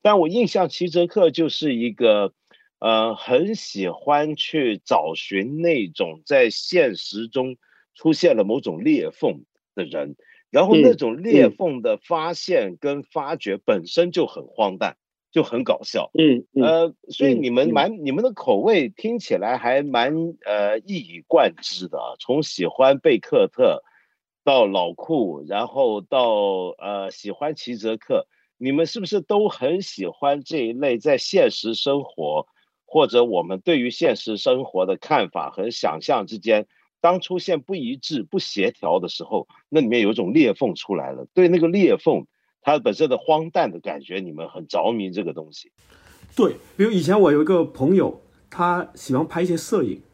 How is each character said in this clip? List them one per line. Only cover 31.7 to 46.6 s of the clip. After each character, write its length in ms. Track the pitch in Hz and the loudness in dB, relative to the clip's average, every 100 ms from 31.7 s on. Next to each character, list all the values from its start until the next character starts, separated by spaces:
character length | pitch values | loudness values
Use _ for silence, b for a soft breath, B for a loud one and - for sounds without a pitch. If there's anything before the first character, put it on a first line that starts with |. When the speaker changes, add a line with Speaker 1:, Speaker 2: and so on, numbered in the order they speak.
Speaker 1:
生 280 | 113 - 143 | -4 -2 -2
活， 440 | 135 - 76 76 - _ _ _ | -4 -8 -4 -4 -6 _ _ _
或 220 | _ - 131 | _ 2 4
者 180 | - | 4
我 180 | 120 87 | 4 2
们 180 | 85 95 | -2 -4
对 200 | - 160 | 0 0
于 100 | 123 | 0
现 260 | - 165 110 | 0 0 0
实 200 | - 104 | -4 -4
生 280 | - 127 | 0 0
活 200 | 131 92 | 0 -2
的 120 | 92 92 | -2 -2
看 340 | - 147 95 | 0 0 0
法 200 | 92 71 | -4 -8
和 200 | - 107 | -6 -8
想 320 | - - 80 | -4 -4 -4
象 240 | - 131 104 | -2 -2 -2
之 120 | 110 | -8
间， 280 | 110 107 107 _ _ _ | 0 0 0 _ _ _
当 200 | 170 180 | 2 2
出 180 | - 180 | -2 -8
现 240 | 180 165 | -2 -4
不 120 | 127 | -4
一 220 | 190 120 131 | -8 -6 -8
致、 260 | - 151 | -6 -6
不 160 | 101 196 | -4 -6
协 320 | - - 95 | -6 -2 -2
调 280 | - 80 90 | -2 0 0
的 100 | 87 | -2
时 160 | - | -10
候， 240 | 82 101 - b _ | -6 -6 -6 b _
那 100 | 151 | 0
里 60 | 123 | 2
面 160 | 120 | 2
有 80 | 101 | 2
一 40 | |
种 180 | 113 92 | 0 0
裂 200 | - 127 | 4 4
缝 220 | 98 123 | 2 -2
出 200 | 85 - | -4 -6
来 180 | 90 67 | -6 -6
了。 140 | 65 - | -12 -4
对 160 | - 180 | 2 4
那 100 | 175 | 4
个 100 | 165 | 2
裂 280 | 190 170 104 | 4 4 4
缝， 300 | - 110 - _ _ _ | 2 0 -4 _ _ _
它 180 | - 147 | 0 2
本 160 | 117 | 2
身 140 | 101 151 | 0 0
的 100 | 120 | 0
荒 320 | - 156 160 | 0 0 0
诞 220 | 180 139 | -2 -2
的 80 | 85 | -4
感 200 | 104 73 | -10 -10
觉， 200 | 69 92 | -10 -10
你 100 | 92 | -10
们 180 | 78 82 | -12 -12
很 180 | 87 80 | -14 -6
着 240 | 87 90 | -2 0
迷 180 | 117 95 | -2 -4
这 140 | 90 | -6
个 80 | 85 | -8
东 160 | 78 78 | -10 -14
西。 200 | 73 - _ b b b b b - | -20 -20 _ b b b b b 0
Speaker 2:
对， 200 | 214 - | 0 0